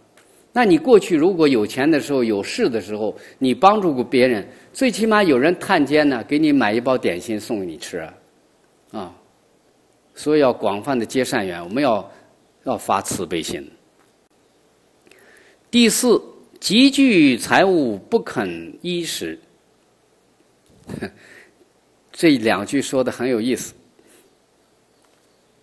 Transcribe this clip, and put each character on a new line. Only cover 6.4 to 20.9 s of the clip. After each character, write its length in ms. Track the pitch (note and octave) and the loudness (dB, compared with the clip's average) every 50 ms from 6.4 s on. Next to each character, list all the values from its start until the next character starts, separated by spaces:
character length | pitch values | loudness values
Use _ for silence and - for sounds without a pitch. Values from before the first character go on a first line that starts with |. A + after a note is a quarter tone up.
| D#3+ D3+ | 2 2
买 200 | C#3+ C3+ A#2+ G#2 | 2 2 2 2
一 80 | G#2+ A#2+ | 0 0
包 160 | A#2+ C3+ C3 | 0 0 -2
点 240 | A#2+ - G#2+ E2+ F2 | 0 0 -2 -4 -4
心 200 | - - A2 G#2 | -6 -8 -8 -8
送 180 | G#2 - A#2+ G2+ | -6 -6 -6 -6
给 80 | F#2 | -6
你 100 | F2 D#2 | -8 -10
吃 220 | D2 - - - E2+ | -12 -14 -12 -10 -12
啊， 160 | D#2+ D#2 - _ _ _ _ _ _ _ _ _ _ _ _ _ _ _ | -12 -12 -18 _ _ _ _ _ _ _ _ _ _ _ _ _ _ _
啊， 220 | - A2 F#2 - - _ _ _ _ _ _ _ _ _ _ _ _ _ _ _ _ _ _ _ _ | -14 -14 -14 -14 -18 _ _ _ _ _ _ _ _ _ _ _ _ _ _ _ _ _ _ _ _
所 220 | - - D3 D3+ | -8 -2 0 2
以 40 | D3+ | 4
要 120 | C#3 B2 | 4 2
广 280 | A#2 - A2+ G2+ G2 G2+ | 0 0 -4 -4 -4 -4
泛 160 | G2+ C#3+ C3+ | -6 -4 -4
的 80 | A#2+ A2 | -4 -4
结 200 | A2 - C3 B2+ | -4 -2 -4 -2
善 200 | - C#3 A#2 G2 | -2 -2 -4 -4
缘， 160 | F#2 F2 F2 | -6 -8 -10
我 60 | E2+ F2 | -12 -8
们 140 | G#2+ C3+ | -4 -2
要， 260 | D3 C3 A2 G2 F#2 - - - _ _ _ _ _ _ _ _ | 0 0 -2 -2 -4 -10 -20 -20 _ _ _ _ _ _ _ _
要 160 | _ C#3 A#2 G2 | _ -8 -8 -6
发 240 | - - G#2 G2 | -2 -2 -2 -2
慈 240 | F#2+ - - - F2+ | -2 -4 -8 -8 -6
悲 160 | D2+ F2 E2 | -6 -6 -8
心。 260 | D#2 - F2 D2 C#2 - - _ _ _ _ _ _ _ _ _ _ _ _ _ _ _ _ _ _ _ _ _ _ _ _ _ _ _ - _ _ _ - - _ _ _ _ _ _ | -6 -8 -10 -12 -12 -16 -20 _ _ _ _ _ _ _ _ _ _ _ _ _ _ _ _ _ _ _ _ _ _ _ _ _ _ _ -20 _ _ _ -20 -20 _ _ _ _ _ _
第 160 | - A#3+ A#3 A3 | 2 4 4 4
四， 340 | - - B3+ B3 G3 - - - - - - _ - - | 2 2 2 2 2 2 0 -6 -16 -20 -20 _ -20 -12
积 280 | - - F#3 A#3 C4+ C#4 | -6 0 4 4 4 4
聚 480 | C4+ C#4 C4+ B3+ G#3+ E3+ D3 C#3 B2 | 4 4 2 4 6 6 6 4 4
财 280 | A2 - - A#2+ C3+ F3 | 0 0 2 4 4 4
物 340 | G3 F#3 E3 C#3 A#2 G#2 F#2+ | 4 2 2 0 0 -4 -6
不 180 | - - A3+ | -4 -2 -2
肯 600 | A3+ - - - B2+ G#2 F2+ E2+ E2 E2 E2 - - | -2 -2 -2 -6 -6 -6 -6 -6 -10 -12 -16 -16 -12
衣 220 | - F3 F3+ F3 | -8 -6 -6 -6
食。 340 | E3 D3+ - - F#2 D#2+ D#2+ - _ _ _ _ _ _ _ _ _ _ _ _ _ _ _ _ _ _ _ _ _ _ _ _ _ _ _ _ _ | -6 -8 -8 -8 -8 -10 -10 -14 _ _ _ _ _ _ _ _ _ _ _ _ _ _ _ _ _ _ _ _ _ _ _ _ _ _ _ _ _
<laughs> 240 | - | -16